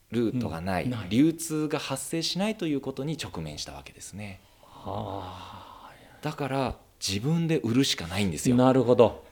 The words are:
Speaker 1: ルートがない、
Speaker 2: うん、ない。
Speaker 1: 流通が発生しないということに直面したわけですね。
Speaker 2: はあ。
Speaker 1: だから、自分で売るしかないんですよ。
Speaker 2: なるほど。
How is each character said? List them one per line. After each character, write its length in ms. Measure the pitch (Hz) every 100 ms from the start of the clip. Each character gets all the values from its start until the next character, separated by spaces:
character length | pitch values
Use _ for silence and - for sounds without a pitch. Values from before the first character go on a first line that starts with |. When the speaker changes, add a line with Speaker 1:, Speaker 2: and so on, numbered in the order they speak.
| _
Speaker 1:
ル 200 | 110 113
ー 80 | 127
ト 80 | 113
が 120 | 80
な 200 | 87 92
い、 40 |
Speaker 2:
う 40 | 123
ん、 20 |
な 140 | 120
い。 40 | 95
Speaker 1:
流 240 | 110 156
通 340 | 165 - 156 151
が 140 | 147
発 240 | - 135
生 180 | - 165
し 160 | 160 175
な 100 | 202
い 80 | 214
と 100 | 170
い 80 |
う 60 | 143
こ 120 | -
と 100 | 131
に 160 | 135 160
直 220 | 98 -
面 160 | 78 73
し 60 |
た 80 | -
わ 100 | 71
け 80 | 69
で 80 | -
す 120 | -
ね。 280 | 92 104 92 _ _
Speaker 2:
は 600 | - - - 101 104 98
あ。 680 | 92 92 92 95 - - - - - -
Speaker 1:
だ 100 | 151
か 160 | 156 139
ら、 280 | 135 127 - _ _
自 160 | - 98
分 280 | 123 165 165
で 100 | 160
売 160 | 113
る 100 | 113
し 120 | 135 -
か 100 | 82
な 120 | 90
い 40 |
ん 60 | 101
で 80 | 76
す 100 | -
よ。 80 | 123
Speaker 2:
な 160 | 127
る 120 | 131
ほ 100 | 117
ど。 320 | 123 113 - -